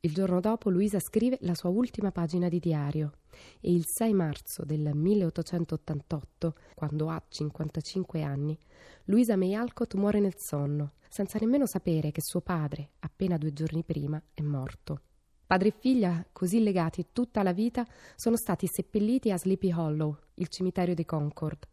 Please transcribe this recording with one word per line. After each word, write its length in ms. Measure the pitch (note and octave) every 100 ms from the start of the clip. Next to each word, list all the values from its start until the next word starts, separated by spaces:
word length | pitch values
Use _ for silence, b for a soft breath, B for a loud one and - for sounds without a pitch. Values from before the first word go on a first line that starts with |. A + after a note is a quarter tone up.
Il 120 | E3+
giorno 240 | D#3 F#3 F3+
dopo 320 | F#3+ A3+ G#3
Luisa 300 | F3+ G#3 G3
scrive 380 | - A3 A#3+ B3+
la 160 | F3 F3
sua 140 | F3
ultima 420 | F#3+ B3 - G#3
pagina 360 | - E3 F3 F3
di 120 | F3
diario 540 | E3+ D#3 C#3+ D3+ D3+ - _ B B B
e 140 | -
il 80 | F3 D#3+
sei 280 | - A3+
marzo 500 | G3+ D#3+ - - -
del 280 | D#3+ D#3 D3
milleottocentottantotto, 1600 | D3 E3+ G#3 E3+ - D#3+ F3 E3 D#3+ - D3 - D#3 - _ E3 - B -
quando 320 | D3+ D3+ D#3
ha 120 | D#3+ -
cinquantacinque 960 | - D3+ - D#3 - - F#3+ F3+ D#3+
anni, 340 | D3+ C#3 D3 D#3 B B B B -
Luisa 300 | A3 A#3+ G3
May 180 | F#3
Alcott 420 | G3+ A#3+ - A#3 F#3+
muore 240 | G3+ G#3
nel 180 | G3+ -
sonno, 540 | - D3 C#3+ D3 D3 _ b
senza 280 | - G3 G#3+
nemmeno 280 | A3 C#4 C4+
sapere 460 | F#3 - D#3+ D3+
che 100 | D3
suo 180 | - F3+
padre, 520 | - F3 D3+ D3+ D3 _
appena 360 | - _ F#3+ E3+
due 160 | D3+
giorni 300 | C#3+ D#3 D#3
prima, 400 | E3 D3 C#3+ D3+ -
è 80 | -
morto. 600 | D3 C#3+ C3+ - - D3 _ _ _ _ _
Padre 220 | F#3 G3
e 60 | -
figlia, 460 | B3+ B3+ F#3+ E3+ -
così 300 | - F3+ A3
legati 460 | G#3+ F#3 E3 - F3
tutta 300 | - B3 -
la 100 | F#3+
vita, 320 | F3+ A3+ A#3+ A#3 B B
sono 220 | B - A3+
stati 300 | - F3 F#3
seppelliti 600 | - - A3 G#3 B3+ A3+
a 40 | F#3
Sleepy 340 | F#3 F#3+ F#3+
Hollow, 440 | E3+ D#3+ D3+ D#3 D3+ _
il 140 | - F3
cimitero 460 | - F#3 F#3 F3+
di 100 | E3+
Concord. 640 | D#3+ D#3+ D3 - D#3 D3+ -